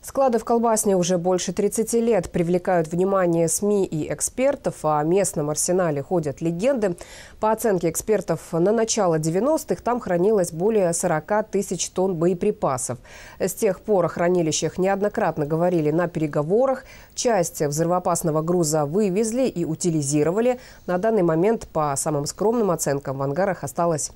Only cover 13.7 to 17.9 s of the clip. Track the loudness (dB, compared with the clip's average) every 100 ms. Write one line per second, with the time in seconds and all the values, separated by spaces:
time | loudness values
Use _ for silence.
13.7 | -2 0 2 2 0 2 2 2 0 -2
14.7 | 0 0 2 0 0 -2 0 -2 0 2
15.7 | 2 2 2 0 -2 -2 -2 0 2 2
16.7 | 0 -8 -20 -16 -4 0 2 0 -2 -2
17.7 | 0 0